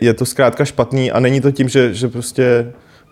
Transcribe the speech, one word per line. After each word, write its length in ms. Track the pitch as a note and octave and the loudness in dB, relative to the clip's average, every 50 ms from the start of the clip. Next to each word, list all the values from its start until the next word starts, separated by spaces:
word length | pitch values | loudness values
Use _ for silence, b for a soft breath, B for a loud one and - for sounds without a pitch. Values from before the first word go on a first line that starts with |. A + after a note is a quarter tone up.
je 140 | A#2 A#2 A2+ | 0 0 2
to 120 | - B2+ | 0 -4
zkrátka 380 | - - - C3 A#2 - - D3 | -4 0 2 2 2 2 0 -4
špatný 480 | C3+ - - A#2+ - C3+ C3+ B2+ B2 | -2 -2 -4 -2 -2 -2 -2 -2 -2
a 80 | - A2+ | 0 0
není 200 | B2+ B2 C3+ C#3 | 0 2 2 2
to 100 | B2 C#3+ | 0 0
tím, 180 | C#3 - C#3+ B2 | 0 0 -2 2
že, 260 | - C#3 B2 A#2 F#2 | 2 2 2 2 0
že 140 | A2 B2+ A#2+ | -4 -6 -6
prostě 640 | A#2 A#2+ A#2+ - - - B2+ B2 A#2+ A#2+ A#2+ A#2+ b b b b b b b b | -6 -8 -10 -6 -2 0 2 2 2 0 0 -4 b b b b b b b b